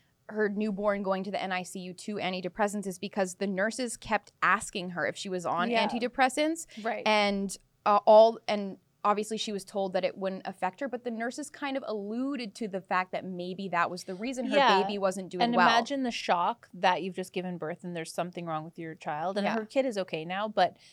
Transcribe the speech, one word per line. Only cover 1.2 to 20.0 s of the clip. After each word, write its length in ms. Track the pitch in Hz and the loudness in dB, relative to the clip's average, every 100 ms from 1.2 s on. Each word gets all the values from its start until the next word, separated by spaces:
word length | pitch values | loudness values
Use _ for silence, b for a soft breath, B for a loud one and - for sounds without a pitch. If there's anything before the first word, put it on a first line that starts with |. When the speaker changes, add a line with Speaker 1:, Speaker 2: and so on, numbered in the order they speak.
Speaker 1:
to 80 | 190 | -2
the 100 | 190 | -4
N 100 | 190 | -2
I 120 | 185 | -4
C 160 | 180 190 | -4 -10
U 140 | 180 | -10
to 240 | 180 - 208 | -10 -8 -4
antidepressants 680 | 180 185 180 - 208 208 190 | -4 -4 -6 -2 -2 -2 -6
is 140 | 180 | -6
because 360 | 202 208 185 - | -6 -2 -2 -2
the 120 | 202 | -4
nurses 500 | 185 220 220 240 - | 0 -2 -2 -6 -6
kept 340 | - 214 - - | -4 -4 -4 -2
asking 480 | 170 196 - 202 180 | 2 2 0 -8 -6
her 160 | 175 135 | -2 -2
if 100 | - | -4
she 100 | 202 | -6
was 160 | 180 | -4
on 280 | 165 156 233 | -2 0 2
Speaker 2:
Yeah. 160 | 226 208 | 2 0
Speaker 1:
antidepressants. 800 | 226 240 254 262 302 302 330 - B | -2 -4 2 2 2 0 -2 -8 B
Speaker 2:
Right. 180 | 220 214 | -6 -2
Speaker 1:
And, 540 | 214 214 202 202 196 - _ _ | 2 4 4 0 -4 -8 _ _
uh, 180 | 214 208 - | 2 4 10
all, 320 | 214 226 226 - | 10 10 6 -2
and 300 | 208 196 - _ _ | -2 -2 -10 _ _
obviously 340 | 208 208 214 214 | 0 2 0 -4
she 160 | - | -4
was 100 | 202 | -6
told 300 | - 208 196 | -6 -4 -2
that 100 | 185 | 0
it 140 | 180 - | -2 -2
wouldn't 240 | 190 190 - | -6 -4 -10
affect 360 | 185 180 - | -4 -4 -4
her, 60 | 277 | -8
but 140 | 240 247 | -6 -6
the 40 | |
nurses 400 | 226 240 294 285 | -6 -6 -6 -12
kind 280 | - 285 269 | -8 -4 -4
of 60 | - | -4
alluded 680 | 214 202 233 269 277 220 | -6 -4 -4 -4 -4 -8
to 140 | - 220 | -6 -6
the 140 | 190 | -6
fact 320 | - 185 185 | -2 -2 -2
that 100 | 175 | -6
maybe 460 | 185 180 180 185 190 | -6 -8 -8 -6 -2
that 200 | 170 175 | 0 0
was 140 | 180 | -2
the 100 | - | -10
reason 320 | 185 240 254 262 | -8 -6 -4 0
her 120 | 285 | 4
Speaker 2:
Yeah. 260 | 254 190 | 6 6
Speaker 1:
baby 140 | 190 202 | 4 0
wasn't 300 | 190 190 180 | 0 -2 -6
doing 120 | 180 | 0
Speaker 2:
And 140 | 233 240 | 2 6
Speaker 1:
well. 100 | 180 | 6
Speaker 2:
imagine 380 | 233 233 277 | 6 2 -2
the 80 | 247 | -2
shock 560 | - - 175 185 240 - | -2 0 2 2 -2 -10
that 280 | 180 185 175 | 0 2 2
you've 140 | 190 180 | -2 -6
just 160 | 185 | -6
given 260 | 185 185 175 | -6 -6 -6
birth 280 | 156 170 180 | -6 -8 -8
and 100 | 170 | -8
there's 180 | 160 | -6
something 320 | - 175 175 170 | -4 -4 -6 -6
wrong 200 | 156 160 | -6 -6
with 120 | - | -12
your 160 | 165 156 | -12 -8
child, 420 | 170 151 175 202 | -6 -4 -2 0
and 80 | 202 | 0
Speaker 1:
Yeah. 100 | 220 | -2
Speaker 2:
her 100 | 214 | -2
kid 200 | 277 262 | 0 0
is 120 | |
okay 280 | 202 | -2